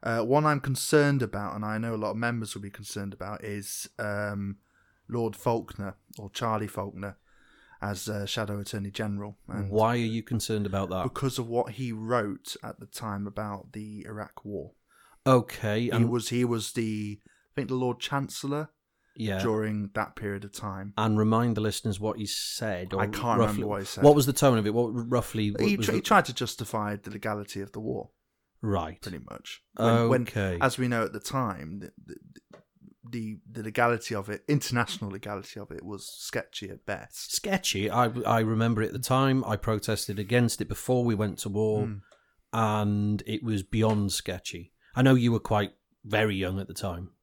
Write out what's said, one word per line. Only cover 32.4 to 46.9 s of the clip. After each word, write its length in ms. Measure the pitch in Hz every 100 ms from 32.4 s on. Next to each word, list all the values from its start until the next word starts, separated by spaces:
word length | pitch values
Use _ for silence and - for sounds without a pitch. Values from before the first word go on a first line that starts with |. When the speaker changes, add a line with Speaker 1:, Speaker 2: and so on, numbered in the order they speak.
| _ - _ _ - _ 120
Speaker 1:
the, 320 | 120 110 107 -
the 120 | 113
legality 520 | 110 107 120 117 - 107
of 120 | 98
it, 140 | 107 -
international 640 | 147 - 123 117 - 104
legality 480 | 98 104 101 98 -
of 100 | 101
it, 120 | - 92
was 220 | 101 -
sketchy 600 | - - - - - 98
at 160 | 98 -
best. 480 | 101 - - - -
Speaker 2:
Sketchy? 560 | 214 190 - 98 104
I, 140 | 104 120 123 -
I 140 | 113
remember 420 | 110 110 113 110
it 60 | 110
at 60 |
the 60 | -
time. 440 | 127 131 135 131 110
I 100 | 104
protested 600 | - 107 - 107 - 104
against 440 | 98 123 117 -
it 60 | 107
before 360 | 98 - 127
we 100 | 120
went 240 | 104 104 -
to 100 | -
war, 360 | 101 110 107 107
Speaker 1:
Mm. 160 | 101 - _ _ _ _
Speaker 2:
and 720 | - 110 107 104 104 104 104 -
it 180 | 110
was 200 | 117 107
beyond 480 | 92 110 107 107 101
sketchy. 600 | - - 92 - 85 87 _ _ -
I 60 |
know 140 | 131 131
you 160 | 120
were 80 | 117
quite 320 | - 107 101 _ _ _
very 320 | - 107 110 98
young 240 | 92 95
at 80 | 95
the 60 |
time. 380 | 92 98